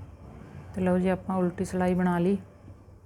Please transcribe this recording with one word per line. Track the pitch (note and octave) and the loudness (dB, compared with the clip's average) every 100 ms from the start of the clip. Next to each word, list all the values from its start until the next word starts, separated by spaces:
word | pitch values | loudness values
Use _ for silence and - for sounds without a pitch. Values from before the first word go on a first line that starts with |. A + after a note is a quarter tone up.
| - - - - - - - - | -16 -18 -18 -18 -16 -16 -10 -2
ਤੇ | |
ਲਓ | F#3 F3+ | 2 2
ਜੀ, | F#3 | 2
ਆਪਾਂ | F3+ F#3+ F#3 | 0 0 0
ਉਲਟੀ | F3 F3 F#3 | 0 0 -4
ਸਿਲਾਈ | F#3 F3+ | 0 2
ਬਣਾ | F3+ F3+ F3 | 4 2 4
ਲਈ। | F3 G3+ - - - - - - | 2 2 -2 -18 -20 -20 -20 -20